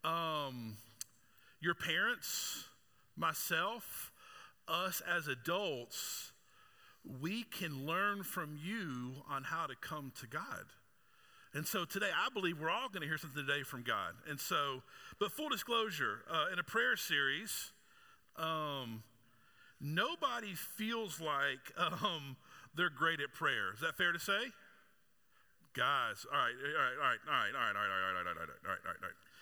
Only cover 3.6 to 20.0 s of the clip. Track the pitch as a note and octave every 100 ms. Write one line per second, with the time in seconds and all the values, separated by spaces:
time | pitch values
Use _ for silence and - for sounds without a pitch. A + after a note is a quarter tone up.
3.6 | F#3+ A#3 - - - - - - - -
4.6 | - E3 F#3 F3 - F3 D3 B2+ A#2 F3+
5.6 | G3 C3 A#2+ - - - - - - -
6.6 | - - - - - C3 D#3+ A3 A#3 -
7.6 | E3+ C#3 C#3+ E3+ G3+ G3+ F3+ - D3+ D3+
8.6 | E3 A3+ F3 B2+ B2 C3 C#3+ C#3 C3+ E3
9.6 | D#3 B2+ - D#3 C3+ - A2+ D3 G3+ -
10.6 | - - - _ - - - - - C#3+
11.6 | D3+ G3 E3 G3 G3+ D#3+ A3 A#3+ F3+ D#3+
12.6 | D#3+ G3+ B3+ G3 D3+ D#3+ D#3+ C#3 C3+ C#3+
13.6 | C3 B2+ A#2+ G#2+ F2 E2+ - D3 - E3
14.6 | C#3+ C3 - - - - G3+ - D4+ A3+
15.6 | - A#3 A3 D#3 A#2+ G#2 - D#3+ D#3+ F3+
16.6 | F3 A3 B3 A#3 - D3+ C#3 C#3+ G#3+ -
17.6 | - - - - - - - - D#3+ D#3+
18.6 | D3+ C#3 A#2+ A2+ A2 _ _ - - -
19.6 | - - C#3+ D#3+